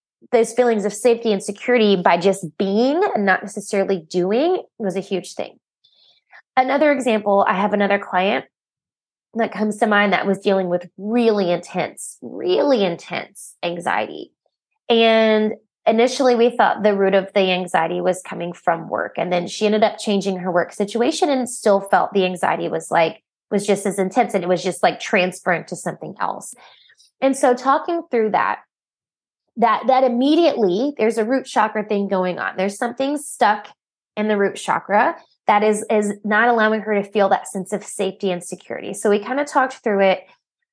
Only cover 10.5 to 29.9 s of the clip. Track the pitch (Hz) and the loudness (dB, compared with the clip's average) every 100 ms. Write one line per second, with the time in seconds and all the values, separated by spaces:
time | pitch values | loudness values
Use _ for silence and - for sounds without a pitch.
10.5 | 196 180 175 175 - 202 240 226 208 180 | 0 0 -4 -6 -12 -4 2 2 2 0
11.5 | 175 - 185 156 - - - - - 349 | -2 -4 -6 -6 -8 -16 -16 -14 -8 -2
12.5 | 359 294 254 190 170 - 175 - - - | 0 2 2 2 -2 -8 -10 -10 -16 -20
13.5 | - 175 170 170 92 107 76 - _ _ | -10 -8 -6 -4 -4 -4 -8 -16 _ _
14.5 | _ _ _ - 233 226 226 220 214 214 | _ _ _ 0 4 4 4 4 4 2
15.5 | - _ _ - 220 247 247 254 240 240 | -2 _ _ 0 2 2 2 2 4 2
16.5 | 240 202 - 208 196 196 196 190 202 190 | 4 0 2 0 2 2 2 2 0 2
17.5 | 180 180 175 165 180 175 180 - 175 175 | 0 0 0 0 0 -2 -2 -6 -10 -8
18.5 | 170 - 165 160 - - - 180 180 175 | -4 -2 -2 -4 -6 -6 -6 -2 -2 -4
19.5 | - 208 214 214 - - 202 202 185 180 | -2 0 2 2 0 -2 0 0 -4 -2
20.5 | 175 - - 202 220 240 320 330 269 240 | -2 -2 -4 -4 0 0 0 0 0 -2
21.5 | - 220 202 196 185 - 202 185 180 165 | -2 2 2 4 2 2 0 0 0 -2
22.5 | 165 170 165 - 160 160 - _ _ _ | -2 -4 -6 -2 0 0 -2 _ _ _
23.5 | 202 208 196 202 185 190 254 233 190 175 | -4 0 0 0 -2 -2 0 0 -2 0
24.5 | 180 180 170 180 170 - 208 180 180 - | 0 -2 0 -2 -2 -2 0 0 -2 -2
25.5 | 165 - 175 175 - 156 196 - - - | -4 -4 -10 -8 -10 -12 -8 -6 -6 -12
26.5 | - - _ _ _ _ _ 269 269 277 | -18 -20 _ _ _ _ _ -2 2 2
27.5 | 247 269 294 302 339 339 240 220 175 92 | 2 2 0 0 -6 -2 0 0 0 0
28.5 | - _ _ _ _ _ _ _ _ _ | -4 _ _ _ _ _ _ _ _ _
29.5 | - 226 214 226 | 0 2 2 2